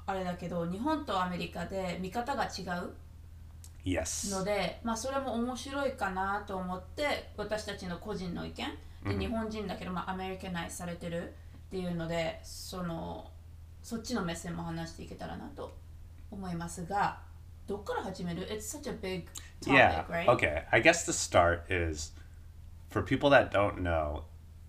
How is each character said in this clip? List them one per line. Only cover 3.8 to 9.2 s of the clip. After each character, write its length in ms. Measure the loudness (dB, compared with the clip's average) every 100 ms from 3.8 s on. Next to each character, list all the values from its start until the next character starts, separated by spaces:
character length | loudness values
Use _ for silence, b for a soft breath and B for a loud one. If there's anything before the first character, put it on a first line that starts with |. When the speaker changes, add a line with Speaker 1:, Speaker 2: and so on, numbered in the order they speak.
| 0
Speaker 2:
Yes. 460 | 2 2 -2 -2
Speaker 1:
の 120 | 0
で、 360 | 2 2 2 -2
ま 100 | -2
あ、 40 | -2
そ 140 | 0
れ 80 | 0
も 140 | 0
面 220 | 0 0 -2
白 320 | -4 0 0
い 40 |
か 180 | 0 -2
な 340 | 0 0 0 -2
と 100 | -4
思 180 | -2 -4
っ 60 |
て、 500 | -6 -2 0 0 -4 -6
私 280 | -2 -2 -2
た 100 | -6
ち 100 | -4
の 120 | -6
個 180 | -4 -4
人 180 | -4
の 120 | -4 -6
意 40 |
見 60 | -6
で、 580 | -6 -6 -12 -8 -2
Speaker 2:
う 0 |
ん。 40 |
Speaker 1:
日 80 | 0